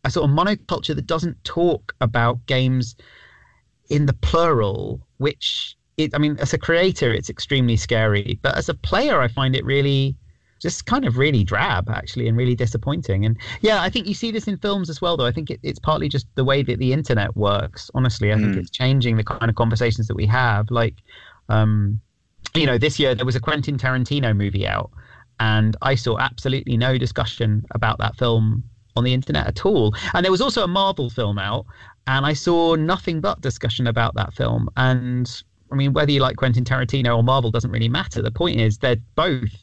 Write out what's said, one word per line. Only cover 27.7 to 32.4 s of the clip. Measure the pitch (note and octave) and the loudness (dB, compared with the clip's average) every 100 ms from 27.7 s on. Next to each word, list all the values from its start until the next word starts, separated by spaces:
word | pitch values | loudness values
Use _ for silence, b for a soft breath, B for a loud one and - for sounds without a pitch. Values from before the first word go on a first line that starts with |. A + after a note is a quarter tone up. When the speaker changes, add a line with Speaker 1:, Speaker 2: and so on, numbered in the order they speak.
Speaker 1:
about | A2+ A2 A2 | -2 -2 0
that | G#2+ - | -4 -2
film | A#2+ A2+ A2 A2 - - _ A#2+ | 0 2 2 0 -6 -18 _ -2
on | |
the | B2 | 0
internet | B2+ - - - | 0 -2 -2 -2
at | - F#3+ | -2 2
all. | F#3+ G#2 G#2+ B | 4 2 0 B
And | F3+ | 0
there | F#3 | 2
was | F#3 | 2
also | C4 A#3 | 2 0
a | F#3 | 0
Marvel | F#3 G3 F#3 B2 | 0 0 -2 -4
film | A2+ G#2 G2+ | -2 -2 -2
out, | G2 A#2+ - B B B - | -4 -6 -8 B B B -2
and | C3+ | 0
I | C#3+ | 0
saw | D3 | 0